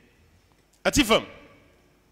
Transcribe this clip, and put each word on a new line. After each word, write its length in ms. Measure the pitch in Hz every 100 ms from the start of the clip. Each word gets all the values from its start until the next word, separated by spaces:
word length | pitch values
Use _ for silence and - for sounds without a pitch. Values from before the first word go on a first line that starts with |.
| _ _ _ _ _ _ _ _
A 80 | 196
t'i 140 | 226
faamu. 220 | 226 196 104 - - - _ _ _ _ _